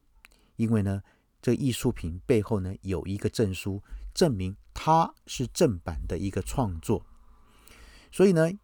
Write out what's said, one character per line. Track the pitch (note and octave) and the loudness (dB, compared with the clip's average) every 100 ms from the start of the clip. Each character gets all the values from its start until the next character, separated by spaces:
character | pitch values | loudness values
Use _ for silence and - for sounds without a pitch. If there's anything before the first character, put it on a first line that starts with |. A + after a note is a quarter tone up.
| _ _ - _ _ | _ _ -20 _ _
因 | - A2+ | -2 2
为 | A2+ | 2
呢， | G2 G2 - _ _ _ | 2 -2 -8 _ _ _
这 | - | 0
艺 | A#2+ C3+ | 2 0
术 | A2 B2+ | 0 -2
品 | - E2 F2 | -2 -6 -6
背 | - A#2 | 2 2
后 | G2 G#2+ | 2 -2
呢 | F2+ G2 | -2 -6
有 | F#2+ F2 | -4 -4
一 | F2+ G2 | -4 -4
个 | G#2+ | -4
证 | - G#2 | 0 -2
书， | F#2 G2+ G2 - - - | -2 -6 -6 -8 -14 -8
证 | - E3+ | 2 2
明 | G2+ F#2 G2+ - | 2 -4 -6 -14
它 | - D#3 D#3+ E3 - | -4 2 4 2 -4
是 | - - B2 | -14 -6 -4
正 | - D#3 F2 | 0 0 0
版 | - D#2 - | -6 -6 -6
的 | E2+ | -4
一 | G2 | -2
个 | G2 | -4
创 | - - A2 E2 | -4 -2 -2 -4
作。 | - G2+ - - - - - _ - - - - - | -2 -2 -4 -20 -20 -20 -20 _ -20 -20 -20 -20 -8
所 | - | 4
以 | G3 | 6
呢， | E3 D#3+ G3+ | 6 2 0